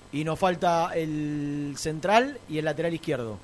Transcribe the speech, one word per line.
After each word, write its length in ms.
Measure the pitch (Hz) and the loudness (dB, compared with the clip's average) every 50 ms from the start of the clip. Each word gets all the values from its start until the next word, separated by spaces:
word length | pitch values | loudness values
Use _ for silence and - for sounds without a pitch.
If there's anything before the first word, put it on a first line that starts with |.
| - - - | -14 -8 -4
y 120 | 147 156 | -4 -2
nos 120 | 160 160 | -2 0
falta 540 | - 196 185 180 151 185 175 170 165 165 180 - | 2 2 2 2 2 2 2 4 2 2 0 0
el 800 | 165 156 156 151 151 151 147 147 147 143 143 143 147 143 143 139 | -2 -2 -2 -2 -2 -2 -2 -2 -4 -4 -4 -4 -4 -4 -6 -6
central 600 | - - 160 156 156 - 185 208 233 254 277 285 233 - - | -6 -4 -4 -4 0 2 4 6 6 6 4 -2 -10 -10 -6
y 80 | 151 | -4
el 80 | 156 151 | -2 -2
lateral 280 | 160 147 147 160 170 165 | 0 0 0 0 -2 -2
izquierdo. 460 | 156 - 156 143 120 120 110 104 95 | -2 -2 -2 -2 -2 -2 -6 -6 -4